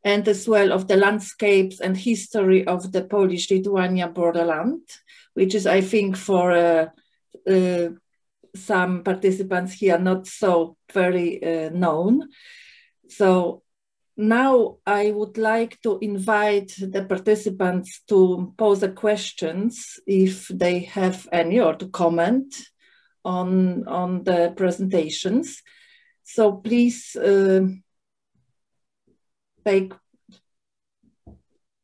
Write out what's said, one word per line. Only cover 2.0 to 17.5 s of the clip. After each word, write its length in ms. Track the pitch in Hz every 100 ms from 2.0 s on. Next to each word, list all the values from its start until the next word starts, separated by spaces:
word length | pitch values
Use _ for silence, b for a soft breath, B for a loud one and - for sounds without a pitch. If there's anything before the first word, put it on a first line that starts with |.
| 240 220 - 220 190 185 185
of 240 | 180 185
the 120 | 190
Polish-Lithuania 1040 | 185 208 190 175 - 190 196 196 180 185 175
borderland, 720 | 175 170 170 170 156 202 330 _ - b b b
which 220 | - 190 202
is, 100 | 190
I 140 | 185
think, 360 | 190 220 196 190
for, 340 | - 190 180
uh, 360 | 175 170 165 160 _ _ _ _ - -
uh, 400 | 190 185 175 170 175 _ _ _ _ _ 190
some 480 | - 190 180 180
participants 680 | 180 190 190 190 190 180 185
here 260 | - 196 170
not 260 | 185 190 190
so 520 | - 202 170 165 _ _
very, 500 | 196 180 180 175 -
uh, 260 | 165 165 160
known. 580 | 170 180 156 185 262 - B B B B B B B _
So 540 | - 196 185 175 - _ _ _ _ _ -
now 640 | 214 233 269 262 214 - -
I 260 | 202 208
would 260 | 208 208 220
like 440 | 220 226 226 -
to 180 | 233 190
invite 760 | 214 202 190 208 208 202 196 -
the 240 | 190 190
participants 1000 | 190 185 196 214 208